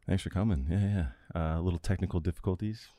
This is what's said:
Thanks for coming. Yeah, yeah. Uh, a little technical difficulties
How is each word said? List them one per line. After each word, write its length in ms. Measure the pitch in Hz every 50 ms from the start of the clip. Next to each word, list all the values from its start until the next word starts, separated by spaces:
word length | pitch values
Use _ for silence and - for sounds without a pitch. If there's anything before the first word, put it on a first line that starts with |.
| -
Thanks 160 | - 92 98
for 80 | - -
coming. 380 | - 90 104 113 92 69 65 73
Yeah, 360 | 85 101 101 98 104 95 82 65 - - - - -
yeah. 200 | 85 82 80 80
Uh, 20 | 82
a 20 |
little 200 | 87 92 87 85
technical 400 | - - 95 85 92 90 - 90
difficulties 680 | 78 90 - - - 101 92 - 107 107 110 - - - -